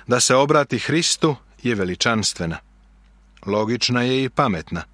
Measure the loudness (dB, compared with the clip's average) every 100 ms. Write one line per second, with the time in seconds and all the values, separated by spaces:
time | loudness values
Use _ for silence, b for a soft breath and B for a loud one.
0 | -2 2 4 4 4 2 0 -2 -2 -2
1 | -2 0 0 -2 -8 -8 -4 -2 -2 -2
2 | 0 0 -2 -4 -6 -6 -12 _ -20 -20
3 | -20 -20 _ -14 -4 -2 0 -2 0 0
4 | 0 0 -2 0 0 -2 -6 -10 -10